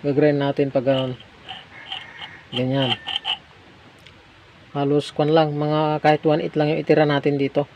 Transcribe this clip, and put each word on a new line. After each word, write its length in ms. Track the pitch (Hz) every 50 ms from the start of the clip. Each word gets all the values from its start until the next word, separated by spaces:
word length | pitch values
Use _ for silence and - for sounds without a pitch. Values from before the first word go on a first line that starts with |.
Gagrind 380 | - 143 139 139 151 151 147 143
natin 320 | 139 143 139 - 143 139
pag 160 | - 139 120 131
ganun. 300 | 135 131 131 131 127 - - - - - - - - - - - - - - - - - - - - - - - - - - - -
Ganyan. 420 | 120 127 127 131 139 135 120 - - - - - - - - - - - - - - - - - - - - - - - - - - - - - - - - - - - -
Halos 400 | - 143 143 139 147 147 143 -
kwan 220 | - - 151 147 156
lang, 240 | 160 156 151 147 147
mga 420 | 151 151 151 151 156 151 151 151
kahit 220 | - 151 151 151 -
one 160 | 160 151 165
eighth 160 | 170 165 -
lang 160 | 151 151 151
yung 80 | 156 156
itira 240 | 147 - 156 147 151
natin 320 | 147 147 143 139 147 143
dito. 320 | 139 139 135 - 143 143 - -